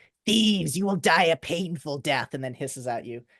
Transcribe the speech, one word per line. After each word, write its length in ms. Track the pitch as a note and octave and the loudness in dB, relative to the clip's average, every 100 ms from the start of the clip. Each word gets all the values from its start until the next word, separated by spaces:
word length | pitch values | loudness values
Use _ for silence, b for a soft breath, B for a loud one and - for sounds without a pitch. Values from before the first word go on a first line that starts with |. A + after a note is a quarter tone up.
| b b - | b b 0
Thieves, 500 | A3 A3 G3+ D#3+ C#3 | 4 4 4 0 -2
you 100 | G3 | 0
will 100 | G3 | 0
die 280 | C3+ E3 | 4 4
a 120 | F3 D#3+ | 6 2
painful 600 | - E3+ F3+ E3 D3+ C#3+ | 0 -4 -4 -6 -6 -6
death, 340 | C#3+ C3+ A#2+ | -2 -2 -2
and 100 | C#3+ | -6
then 120 | C3 | -8
hisses 320 | B2 C3+ - B2 | -8 -8 -8 -6
at 180 | A#2 | -6
you 180 | A2+ A#2+ A#2+ | -6 -12 -14